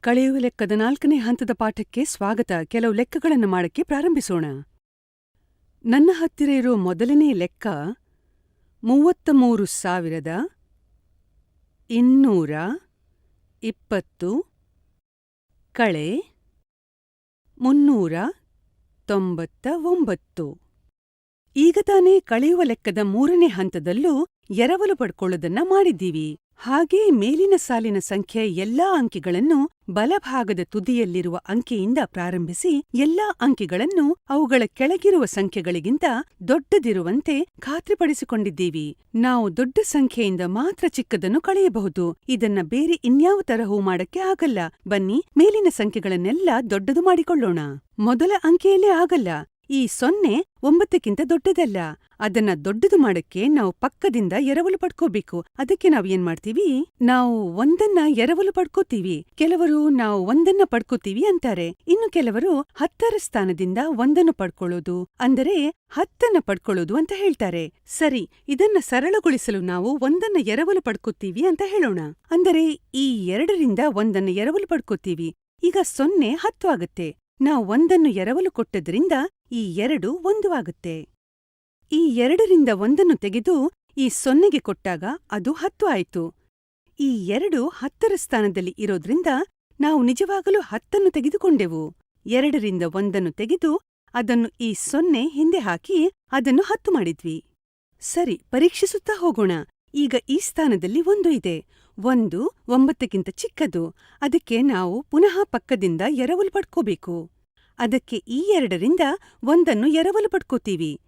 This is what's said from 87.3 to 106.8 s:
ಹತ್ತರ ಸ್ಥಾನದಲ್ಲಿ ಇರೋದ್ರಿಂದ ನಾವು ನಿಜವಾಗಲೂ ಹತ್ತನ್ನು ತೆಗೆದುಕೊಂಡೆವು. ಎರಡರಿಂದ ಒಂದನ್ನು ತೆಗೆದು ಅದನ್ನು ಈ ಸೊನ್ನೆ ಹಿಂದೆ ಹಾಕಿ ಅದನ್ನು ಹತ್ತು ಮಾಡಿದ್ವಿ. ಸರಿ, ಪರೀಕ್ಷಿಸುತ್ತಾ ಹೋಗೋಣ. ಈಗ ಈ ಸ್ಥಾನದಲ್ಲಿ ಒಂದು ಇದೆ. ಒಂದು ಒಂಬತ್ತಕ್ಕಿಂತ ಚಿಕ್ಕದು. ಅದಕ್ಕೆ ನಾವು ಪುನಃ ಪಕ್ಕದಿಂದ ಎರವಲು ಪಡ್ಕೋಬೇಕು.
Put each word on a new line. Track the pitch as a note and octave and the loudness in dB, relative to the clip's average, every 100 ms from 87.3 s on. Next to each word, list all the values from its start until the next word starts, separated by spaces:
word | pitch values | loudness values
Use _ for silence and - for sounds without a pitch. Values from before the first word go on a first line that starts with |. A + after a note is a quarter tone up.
| G#3 G4 D#4 C4+ | -2 -2 -2 -4
ಹತ್ತರ | - C4+ _ A4+ | -6 -12 _ -2
ಸ್ಥಾನದಲ್ಲಿ | G4 - A#3 G#3 F#3 F#3 - | -2 -2 -2 0 -2 -8 -6
ಇರೋದ್ರಿಂದ | G#3 F#3 E3 D4 F4 C4 F#4 _ _ _ | -6 -4 -2 -2 0 -2 -4 _ _ _
ನಾವು | D4 D#4 | 0 2
ನಿಜವಾಗಲೂ | B3 B3 F#4+ G4 F#4+ G4+ | 2 0 -2 -2 0 0
ಹತ್ತನ್ನು | E4 G#3+ _ G4+ F#4+ | -2 -10 _ 2 2
ತೆಗೆದುಕೊಂಡೆವು. | D#4 C#4 G4+ F#4+ C#4+ F#3 D#3+ D#3 - _ _ - | 2 -2 0 2 2 0 -4 -10 -12 _ _ -4
ಎರಡರಿಂದ | A#3+ D4 D4 G#3+ F#3 E3+ | 0 0 0 -2 -2 -4
ಒಂದನ್ನು | F#3+ G3+ F#3+ F3+ | -4 -2 -2 -4
ತೆಗೆದು | - A3 F4 D#4+ E4+ _ _ _ | -6 -4 -2 0 -2 _ _ _
ಅದನ್ನು | A#3+ A#3 A#3+ A3+ _ | -6 0 0 0 _
ಈ | A#3 | -6
ಸೊನ್ನೆ | G3+ - C#4 F4 C#4+ C#4 | -6 -4 -2 0 0 0
ಹಿಂದೆ | C#4+ D#4+ F4+ | 0 0 0
ಹಾಕಿ | G#3 E3+ - F#4+ E4 - _ | -2 -6 -2 0 0 -2 _
ಅದನ್ನು | C4+ C4 C4 | -2 2 2
ಹತ್ತು | G4 A4 - | 2 -2 -2
ಮಾಡಿದ್ವಿ. | E4+ E3+ D#3+ E3+ D#3+ _ _ _ _ _ _ | 0 -2 -6 -8 -10 _ _ _ _ _ _
ಸರಿ, | - - E4+ F#3+ _ | -8 -4 -2 -4 _
ಪರೀಕ್ಷಿಸುತ್ತಾ | B3+ E4+ - G4 G4+ - G#4 | 2 2 2 -2 -2 -6 -2
ಹೋಗೋಣ. | F4 A3+ G3+ E3+ D3 _ _ | -2 0 0 -2 -6 _ _
ಈಗ | C#4+ C#4+ A#3+ - | -2 0 -2 -2
ಈ | C#4+ | -4
ಸ್ಥಾನದಲ್ಲಿ | - - D#4 G3+ F3+ B3 | -4 -2 0 0 -2 -2
ಒಂದು | E4+ G#4 E4+ | 0 2 2
ಇದೆ. | C#4+ F#3 D#3+ - _ _ - | 0 -2 -8 -10 _ _ -6
ಒಂದು | G#3+ B3+ A3 E3 D4+ _ - | 0 0 0 -2 -6 _ -2
ಒಂಬತ್ತಕ್ಕಿಂತ | B3+ C4+ - B3+ F#3+ F#3+ | 2 2 2 -4 -4 -6
ಚಿಕ್ಕದು. | - - - D#4 F3+ E3 - _ _ | -8 -12 -4 -4 -4 -6 -10 _ _
ಅದಕ್ಕೆ | C#4+ - - A3+ | -2 -2 0 0
ನಾವು | C#4 G3+ F3+ G3+ | 2 0 -2 -6
ಪುನಃ | D4 D4 G4 F4+ | -2 2 2 2
ಪಕ್ಕದಿಂದ | G4+ A#3 - B3 F#3 E3 G#3 | -2 -4 -4 -2 0 -2 -2
ಎರವಲು | C#4+ B3+ F4+ G4 | -2 -2 -2 -2
ಪಡ್ಕೋಬೇಕು. | G4+ G4 - | -2 -4 -4